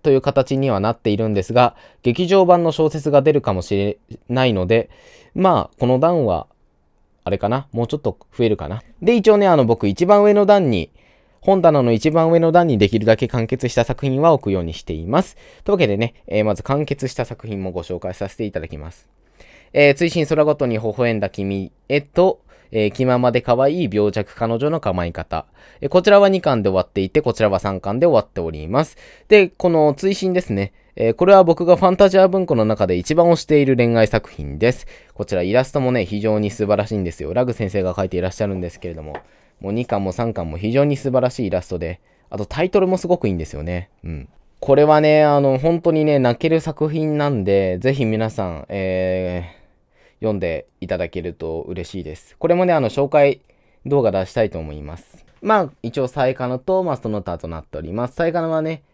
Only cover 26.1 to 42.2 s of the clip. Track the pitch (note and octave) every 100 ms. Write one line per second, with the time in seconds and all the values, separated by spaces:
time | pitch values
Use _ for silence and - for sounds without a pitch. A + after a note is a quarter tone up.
26.1 | G3+ G3 F#3+ E3 B2 G2 F#2+ - - F#2+
27.1 | D3+ C#3 A2 G#2+ F#2+ G2+ F#2+ - A2+ E3+
28.1 | A#2+ - - E2 D#2 D#2 A#2+ D#3+ - -
29.1 | - - G#3+ F#3 - F3+ E3 D3+ C#3+ F#3+
30.1 | G3+ F#3+ F3+ - G2+ G2+ - _ - A2+
31.1 | A2+ F3+ G3 E3+ D#3+ E3+ F3 F#3+ F#3 G3+
32.1 | F#3+ F#3+ F#3+ F3+ C3 G#2+ G#2+ F#2 F2+ -
33.1 | D#3 E3+ D#3+ - D3+ C3+ B2+ A#2+ A#2 G#2+
34.1 | A2+ - - C#2+ D2 A2+ B2 - - _
35.1 | - G2+ F#2+ F2+ A#2 C3 D3 B2+ B2 F#2
36.1 | G#2 A2 G#2+ G#2 - G#2 G#2 G#2 G#2+ F2
37.1 | - D2 G2 B2+ A#2 G#2 G2+ F#2 F2+ F#2+
38.1 | F2+ F#2 - G#2 F#2+ F2 - F2+ D#2+ D2+
39.1 | - - _ _ _ F#2+ A2 A#2+ G#2 F#2+
40.1 | F#2 A#2 G2 E2 D#2+ G#2+ B2+ D3 C#3 C3+
41.1 | B2+ B2 - G#2 F2+ - F2 E2 F2+ _
42.1 | _